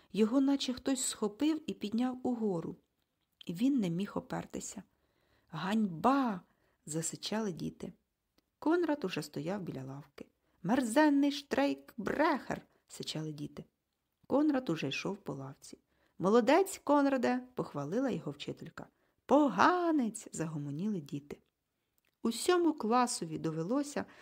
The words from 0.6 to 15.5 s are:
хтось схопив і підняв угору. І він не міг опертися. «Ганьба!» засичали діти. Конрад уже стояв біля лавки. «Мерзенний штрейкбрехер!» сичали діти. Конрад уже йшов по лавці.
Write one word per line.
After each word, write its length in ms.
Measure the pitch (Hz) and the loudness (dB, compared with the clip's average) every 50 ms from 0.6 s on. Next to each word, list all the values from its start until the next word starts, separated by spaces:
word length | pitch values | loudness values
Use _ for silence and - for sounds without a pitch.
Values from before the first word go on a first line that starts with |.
| - - 247 | 0 -4 -6
хтось 320 | - - 277 269 254 - | -4 -2 -2 0 0 -2
схопив 560 | - - - 214 208 208 - 285 311 320 311 - | -4 -4 -4 -4 -4 -2 0 0 0 0 0 -4
і 60 | - 190 | -8 -8
підняв 460 | - - 202 220 226 247 254 247 254 - | -6 -6 -4 -2 0 -2 -2 -4 -2 -2
угору. 520 | 247 247 226 220 208 185 165 160 - 170 - _ _ _ _ _ _ _ _ _ _ _ _ - | -2 -2 0 0 -2 -2 -2 -4 -6 -10 -12 _ _ _ _ _ _ _ _ _ _ _ _ -10
І 80 | - 175 | -10 -4
він 260 | 175 233 277 294 254 | 0 2 2 2 2
не 100 | 202 175 | 0 0
міг 220 | 165 175 202 - - | 0 -2 -4 -4 -6
опертися. 680 | 175 - - 165 170 - - - - - - - 202 - _ _ _ _ _ _ _ _ _ _ _ _ | -8 -6 -6 -8 -8 -8 -8 -10 -10 -10 -10 -12 -14 -18 _ _ _ _ _ _ _ _ _ _ _ _
«Ганьба!» 920 | _ - 151 170 185 214 226 214 190 165 156 190 240 269 277 262 233 196 175 - _ _ _ _ _ _ _ _ | _ -10 -8 -4 -2 0 0 0 -2 -2 0 2 4 4 4 2 0 -2 -4 -8 _ _ _ _ _ _ _ _
засичали 640 | - 147 165 160 - - - - - 208 220 226 202 | -6 -6 -4 -4 -4 -8 -8 -8 -6 -4 -4 -4 -4
діти. 420 | 165 139 147 160 156 - - 190 - _ _ _ _ _ _ _ _ _ _ _ _ _ | -6 -6 -8 -8 -8 -8 -14 -14 -14 _ _ _ _ _ _ _ _ _ _ _ _ _
Конрад 460 | - 302 330 359 349 302 294 285 233 | 0 2 2 2 2 0 0 -2 -2
уже 160 | 185 - - | -4 -4 -6
стояв 400 | 156 - - - 143 165 196 208 | -6 -6 -8 -6 -4 -4 -6 -6
біля 220 | 175 156 - 131 131 | -6 -8 -8 -8 -10
лавки. 420 | 135 135 143 - - _ - - - _ _ _ _ _ _ - | -10 -12 -14 -14 -18 _ -20 -20 -20 _ _ _ _ _ _ -2
«Мерзенний 680 | 170 240 285 254 220 220 294 311 302 285 277 285 285 | 0 2 2 2 4 4 6 6 8 6 6 4 4
штрейкбрехер!» 1300 | 277 - - - - - 277 277 277 269 - - - - 190 - - - 302 349 294 233 - - - 175 - _ _ _ _ | 2 -2 -6 -4 0 2 2 2 0 -4 -8 -14 -12 -6 -4 -2 0 2 2 2 2 0 -2 -6 -8 -8 -10 _ _ _ _
сичали 440 | _ - - - - - 156 156 156 | _ -14 -10 -10 -8 -6 -6 -6 -6
діти. 340 | 151 147 147 143 - - - - _ _ _ _ _ _ _ _ _ _ _ | -8 -8 -10 -12 -12 -14 -16 -18 _ _ _ _ _ _ _ _ _ _ _
Конрад 420 | - - 277 311 311 277 254 254 170 | 0 2 2 4 2 2 0 0 -2
уже 180 | 165 151 - | -2 -2 -2
йшов 300 | 135 131 - - 170 196 | -4 -4 -4 -6 -6 -8
по 160 | 202 - - 143 | -8 -8 -10 -10
лавці. 440 | 139 135 135 | -10 -10 -12